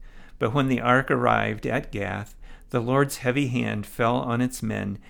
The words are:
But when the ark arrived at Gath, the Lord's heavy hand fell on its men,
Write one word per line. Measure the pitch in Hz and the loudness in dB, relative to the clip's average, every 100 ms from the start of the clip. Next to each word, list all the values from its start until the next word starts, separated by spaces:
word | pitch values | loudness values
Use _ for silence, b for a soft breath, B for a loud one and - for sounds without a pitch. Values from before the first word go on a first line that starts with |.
| b b b - | b b b -4
But | 117 | 0
when | 139 135 | 2 2
the | 123 | 2
ark | 120 127 135 | 4 4 4
arrived | 127 120 113 110 107 - | 2 4 4 2 -4 -2
at | 120 - | -4 -4
Gath, | 101 98 98 104 - B B - | -6 -4 -6 -8 -14 B B -4
the | 123 | -2
Lord's | 117 131 139 - | 2 2 2 2
heavy | 127 127 135 | 0 0 0
hand | 123 113 107 104 | 0 -2 -2 -6
fell | - 117 123 | 0 2 2
on | 131 117 | 0 0
its | 127 - | 0 -2
men, | 110 104 98 101 | -4 -2 -4 -6